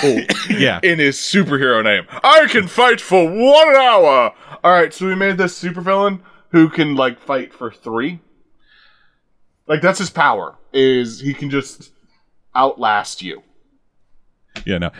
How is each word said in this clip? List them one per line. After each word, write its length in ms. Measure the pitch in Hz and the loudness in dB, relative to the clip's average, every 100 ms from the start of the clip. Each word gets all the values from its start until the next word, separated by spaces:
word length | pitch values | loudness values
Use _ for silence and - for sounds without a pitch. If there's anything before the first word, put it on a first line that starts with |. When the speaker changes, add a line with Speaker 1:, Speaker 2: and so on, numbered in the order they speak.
Speaker 1:
<laughs> 500 | 143 113 - - - | 0 0 -2 -6 -4
Yeah. 300 | 214 131 85 | 0 0 0
Speaker 2:
in 160 | 180 160 | -2 0
his 180 | 143 135 | 0 -2
superhero 640 | - 196 151 139 131 113 | -2 0 0 0 0 0
name. 220 | 110 98 87 - | 0 0 -4 -2
"I 240 | 254 311 302 | 4 4 4
can 220 | 233 180 | 0 -2
fight 320 | - 247 233 | 0 2 0
for 240 | - 185 | 0 0
one 500 | 165 202 254 294 320 | 2 0 4 6 6
hour!" 600 | 269 254 233 156 135 113 - - - | 4 4 4 4 4 2 -4 -18 -2
All 80 | 175 | 2
right, 220 | 180 160 | 2 2
so 140 | - 190 | -2 -6
we 80 | |
made 240 | 185 196 185 | -2 -2 -2
this 200 | 185 - | -4 -4
supervillain 600 | 175 175 175 196 202 190 - _ _ | -10 -8 -2 0 0 -4 -12 _ _
who 180 | 170 160 | 4 4
can, 260 | - 151 | 2 -2
like, 240 | 139 127 120 | -2 -2 -4
fight 360 | - 135 123 | -8 -8 -8
for 160 | - 120 | -12 -14
three. 480 | - 120 113 143 175 _ _ _ _ _ _ _ _ _ _ _ _ _ _ - | -14 -10 -6 -6 -8 _ _ _ _ _ _ _ _ _ _ _ _ _ _ -6
Like, 140 | 156 | -2
that's 180 | 175 190 | 0 -2
his 120 | 185 | -4
power, 460 | 165 143 107 78 - - | -2 0 0 -6 -14 -6
is 460 | 135 131 127 117 113 | 0 2 2 -2 -8
he 120 | 139 | -8
can 160 | 139 143 | -8 -6
just 420 | 139 131 - - _ _ _ _ _ _ | -6 -6 -12 -20 _ _ _ _ _ _
outlast 680 | 127 135 - 117 104 - - | -2 -2 0 -2 -2 -4 -10
you. 200 | 90 73 _ _ _ _ _ _ _ _ _ _ _ - - | -14 -16 _ _ _ _ _ _ _ _ _ _ _ -16 -10
Speaker 1:
Yeah, 120 | 90 | -8
no. 120 | 85 | -8